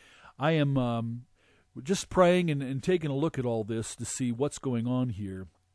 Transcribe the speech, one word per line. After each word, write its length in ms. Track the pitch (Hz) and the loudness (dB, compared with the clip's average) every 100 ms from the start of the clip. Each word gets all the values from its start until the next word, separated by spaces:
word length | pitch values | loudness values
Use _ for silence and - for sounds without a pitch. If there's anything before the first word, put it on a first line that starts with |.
| - - - - | -20 -20 -20 -2
I 140 | 143 | 2
am, 260 | 160 143 139 | 4 4 2
um, 480 | 120 117 117 120 120 _ _ _ _ - | 0 0 -4 -6 -12 _ _ _ _ -12
just 260 | 135 196 - | -4 -2 0
praying 420 | 180 175 180 175 | 6 6 6 2
and, 100 | 143 | 0
and 220 | 131 135 | -2 -4
taking 260 | - 180 156 | 0 0 0
a 60 | 135 | -2
look 240 | 156 135 | -2 -2
at 60 | 123 | -2
all 180 | 113 | -2
this 320 | 107 113 107 - | -2 -4 -4 -8
to 100 | 117 | -8
see 260 | - 123 | -4 -2
what's 280 | 117 120 - | 0 -2 -2
going 260 | 139 120 120 | -4 -2 0
on 220 | 127 127 | 0 -2
here. 380 | 98 98 95 92 _ _ | -4 -6 -8 -12 _ _